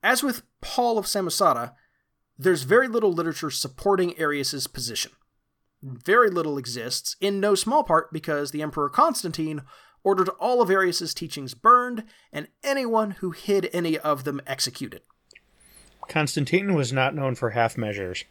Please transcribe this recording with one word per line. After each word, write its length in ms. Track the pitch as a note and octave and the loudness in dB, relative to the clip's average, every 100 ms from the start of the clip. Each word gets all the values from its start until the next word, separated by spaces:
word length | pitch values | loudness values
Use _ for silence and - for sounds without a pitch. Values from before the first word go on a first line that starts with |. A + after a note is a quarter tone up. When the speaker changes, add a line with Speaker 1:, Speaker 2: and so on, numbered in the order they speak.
Speaker 1:
As 220 | G3+ B3+ | 2 0
with 200 | C#4+ A#3 _ _ | 0 -4 _ _
Paul 360 | - - A#3+ A3+ | -6 0 2 0
of 80 | F#3+ | 0
Samosata, 680 | G3+ F3+ - F#3 B2 B2 _ _ _ _ _ _ - | -2 -2 2 2 2 -4 _ _ _ _ _ _ -2
there's 260 | E3+ E3 | 2 2
very 240 | C3 G#3+ C4 | 4 4 4
little 240 | A3+ G#3 | 2 2
literature 400 | E3+ E3 D3+ D#3 | 2 -2 -4 -6
supporting 680 | - C3+ - G3+ F#3+ F3 - | -4 -8 -2 0 2 0 0
Arius's 500 | D#3 D3 C3+ C3+ - | -2 0 -4 -4 -8
position. 440 | - A#2 G#2+ - _ _ _ _ _ _ _ | -8 -8 -6 -8 _ _ _ _ _ _ _
Very 460 | C3+ A#2+ F3 A3 A3 | -16 -10 2 4 4
little 280 | F3 D#3 C#3 | 2 -2 -4
exists, 580 | B2 A#2+ A#2 - - - | -6 -8 -6 -6 -8 -4
in 200 | G3 G3 | -2 0
no 140 | G#3 | 2
small 300 | G3 - D4 | 2 2 0
part 280 | - E3 - | 4 2 0
because 380 | D#3 D#3 D3 C#3+ | -8 -4 -4 -2
the 100 | D3 | -6
Emperor 280 | D3+ D3+ C#3+ | -6 -2 0
Constantine 720 | - D#4+ B3 F3+ D#3+ D#3 D3+ C3+ - _ _ | 4 4 2 -6 -4 -6 -6 -10 -20 _ _
ordered 260 | F#3+ F#3+ F#3 - | 0 2 0 0
all 220 | A#3 B3 | 0 2
of 100 | G3 | 4
Arius's 420 | F#3+ F#3 E3+ E3 | 4 2 0 -6
teachings 400 | - D#3+ - C3+ | -8 -8 -10 -10
burned 520 | - A3 B3 B3 A#3+ A3 _ _ | 0 6 6 4 -8 -12 _ _
and 160 | D3 D3+ _ | -10 -10 _
anyone 480 | C#4 C#4 B3 A3+ G#3+ | -2 -2 2 0 0
who 200 | F#3+ F#3 | -4 -8
hid 380 | E3 - G3 - | -8 0 0 0
any 260 | F3 E3+ D#3 | -2 -2 -2
of 240 | D3+ C#3+ | 0 -2
them 180 | C3+ C#3 - | -4 -8 -8
executed. 540 | C3+ - - B2 F2 _ _ _ - _ _ _ _ _ _ - | -6 -6 -6 -12 -14 _ _ _ -20 _ _ _ _ _ _ -4
Speaker 2:
Constantine 680 | D#3+ D3 - C#3 F3 G3+ E3 | -2 0 -2 0 0 2 0
was 180 | B2 | 2
not 200 | C3+ C3 | 0 0
known 220 | D3 C3+ A#2+ | 0 -4 -2
for 160 | A#2 | -2
half 260 | A2+ A2+ - | 2 2 0
measures. 460 | G#2+ G2+ F#2 F#2 - | -6 -4 -6 -8 -12